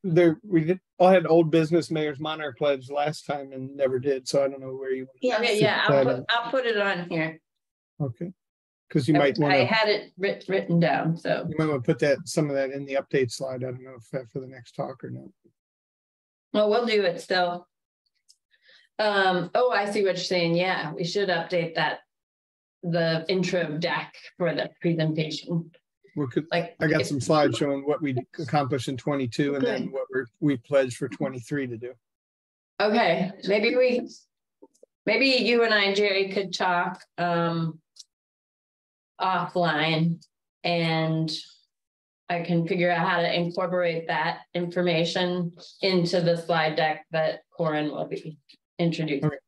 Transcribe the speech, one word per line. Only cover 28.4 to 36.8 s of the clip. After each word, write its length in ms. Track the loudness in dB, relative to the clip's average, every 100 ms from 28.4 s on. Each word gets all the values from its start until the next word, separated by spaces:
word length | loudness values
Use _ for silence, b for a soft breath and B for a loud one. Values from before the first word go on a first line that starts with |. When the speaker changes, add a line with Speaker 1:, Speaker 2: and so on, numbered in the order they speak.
| -2 0 0 -2 -4
Speaker 1:
in 80 | -6
twenty-two 600 | -4 -2 -2 -2 -2 0
and 100 | -2
then 160 | -2 -4
Speaker 2:
Good. 60 |
Speaker 1:
what 120 | -6 -4
we're, 160 | -6 -6 _
we 160 | -2 -2
pledged 400 | _ 2 2 -4
for 120 | -8
twenty-three 580 | -4 -6 -6 -6 -4 -4
to 100 | -8
do. 180 | -12 -16 _ _ _ _ _ _ _ -2
Speaker 2:
Okay, 520 | 2 4 2 2 -2 -4 0
maybe 260 | 2 2 4
we, 320 | 4 2 -4 -14 _ _ _ _ -20 _ _ _
maybe 220 | 0 2 4
you 380 | 2 2 4
and 100 | 4
I, 200 | 4 2
Jerry, 360 | 2 2 2 0
could 240 | -2 -4
talk, 480 | -2 0 0